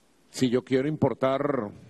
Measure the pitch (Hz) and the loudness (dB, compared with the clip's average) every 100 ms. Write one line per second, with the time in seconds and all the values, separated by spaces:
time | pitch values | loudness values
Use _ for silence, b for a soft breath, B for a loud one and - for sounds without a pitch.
0 | _ _ _ - 131 123 - 127 139 156 | _ _ _ -2 0 0 0 0 0 0
1 | 139 113 131 135 143 135 104 92 | 0 2 0 0 0 -2 -4 -10